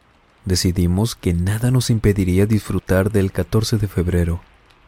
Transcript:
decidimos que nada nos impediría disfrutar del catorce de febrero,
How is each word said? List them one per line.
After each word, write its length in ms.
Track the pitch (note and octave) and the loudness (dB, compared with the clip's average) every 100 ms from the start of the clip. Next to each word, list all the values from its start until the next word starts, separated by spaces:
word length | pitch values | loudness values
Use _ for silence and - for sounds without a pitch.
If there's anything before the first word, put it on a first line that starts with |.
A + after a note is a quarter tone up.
| _ _ _ _ | _ _ _ _
decidimos 720 | - F2+ F#2 F#2 F2 F2+ A2+ - | -4 0 0 0 0 2 -2 -4
que 180 | F#2 | -2
nada 380 | E2+ F2+ G#2+ A#2+ | -2 -2 -2 0
nos 180 | B2+ - | 0 0
impediría 560 | A2+ G#2 G2 F2+ F2+ G#2 | 0 2 2 2 2 2
disfrutar 640 | G#2+ - F#2+ - F#2 F#2+ | 0 -2 -6 0 0 2
del 220 | G#2 F#2+ | 0 -2
catorce 440 | - F2 A2 G#2+ G#2+ | -2 -2 -2 0 -2
de 120 | G2+ | -2
febrero, 520 | - F2 F2 E2+ E2+ - _ _ _ | -2 0 0 0 -4 -8 _ _ _